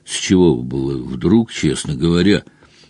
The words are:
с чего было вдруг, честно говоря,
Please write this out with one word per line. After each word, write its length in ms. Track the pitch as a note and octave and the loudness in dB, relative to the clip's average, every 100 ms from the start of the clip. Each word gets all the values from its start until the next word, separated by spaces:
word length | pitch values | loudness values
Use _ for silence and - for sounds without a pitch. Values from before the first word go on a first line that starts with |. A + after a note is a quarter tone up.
с 120 | - - | -12 -8
чего 400 | - F#2 F2+ B1+ | 2 4 4 2
было 400 | B1+ C2+ C2+ C2+ | -2 -6 -6 -6
вдруг, 560 | B1+ C2 E2+ A2 A2+ | -8 -4 2 2 0
честно 420 | - D#2+ - - | -2 -4 -2 -6
говоря, 500 | C#2 E2 F2 F#2 G2+ - _ _ _ _ | -4 0 2 2 2 -2 _ _ _ _